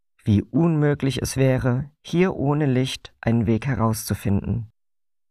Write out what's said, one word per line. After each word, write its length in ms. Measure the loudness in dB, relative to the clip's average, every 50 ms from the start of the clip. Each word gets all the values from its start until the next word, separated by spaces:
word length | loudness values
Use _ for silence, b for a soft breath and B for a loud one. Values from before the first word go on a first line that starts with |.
| _ _ _ _ 0
wie 200 | 2 2 2 2
unmöglich 760 | 0 0 2 2 2 2 2 2 2 0 0 -2 -2 -2 -2
es 140 | -4 -4 0
wäre, 540 | 2 2 2 2 2 0 0 -2 -2 -4 -6 _ _ -10
hier 300 | -4 0 2 2 2 0
ohne 320 | -2 0 0 0 2 2
Licht 460 | 2 2 0 0 -2 -4 -10 -14 -18 _ -6
einen 260 | -2 0 0 2 2
Weg 180 | 2 0 0 0
herauszufinden. 1040 | -2 -2 0 0 0 0 -2 -4 -6 -6 -4 -2 0 0 0 0 -2 -4 -4 -6 -10 _ _ _ _ _ _ _ _ _ _ _ _